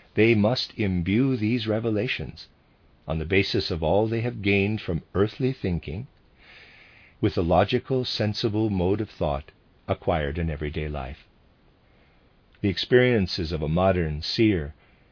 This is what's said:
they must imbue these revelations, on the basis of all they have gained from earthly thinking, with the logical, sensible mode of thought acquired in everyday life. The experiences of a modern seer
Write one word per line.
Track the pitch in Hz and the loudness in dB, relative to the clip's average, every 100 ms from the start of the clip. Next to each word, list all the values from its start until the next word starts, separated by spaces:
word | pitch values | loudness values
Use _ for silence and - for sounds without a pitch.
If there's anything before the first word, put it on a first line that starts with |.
| - | -6
they | - 110 | 2 4
must | 117 104 127 - - | 6 4 2 -4 -2
imbue | 101 90 87 107 135 127 | 0 0 2 2 2 0
these | 107 120 107 | 0 0 0
revelations, | 107 117 104 127 - 64 - - _ _ _ _ _ - | -2 0 -2 -2 -4 -8 -12 -20 _ _ _ _ _ -6
on | 80 | -4
the | |
basis | 82 95 98 110 - | 0 2 2 0 -2
of | 87 | -2
all | 78 98 110 | 2 2 2
they | 113 | 0
have | 120 117 | -4 -2
gained | 98 101 98 107 | 0 2 2 -2
from | - 82 - | -4 -6 -4
earthly | 92 107 - 131 | -2 -2 0 -4
thinking, | 135 98 85 - 85 131 _ _ _ - - - - - - - - | -2 -4 -4 -4 -10 -10 _ _ _ -20 -20 -20 -20 -20 -20 -20 -4
with | 107 101 | -2 0
the | |
logical, | 85 87 101 123 - 131 | 2 4 4 0 -2 -4
sensible | 120 - 107 104 120 104 110 | -2 -2 -2 0 -2 0 0
mode | 95 90 104 | 0 0 0
of | 107 | -4
thought | - 82 71 - - _ _ - | -4 -4 -4 -8 -20 _ _ -6
acquired | - - 85 71 80 | -4 -2 0 0 -2
in | 82 | -4
everyday | 73 73 80 76 | -4 -6 -6 -6
life. | 71 65 73 - _ _ _ _ _ _ _ _ _ _ _ _ _ | -6 -8 -12 -20 _ _ _ _ _ _ _ _ _ _ _ _ _
The | 101 | -2
experiences | 90 - 123 127 117 92 - 80 | -2 2 4 4 2 0 -2 -4
of | 82 | -4
a | 76 | 0
modern | 82 95 90 80 76 | 2 2 2 0 -4
seer | - - 110 92 73 - _ _ _ | -4 2 2 2 -2 -12 _ _ _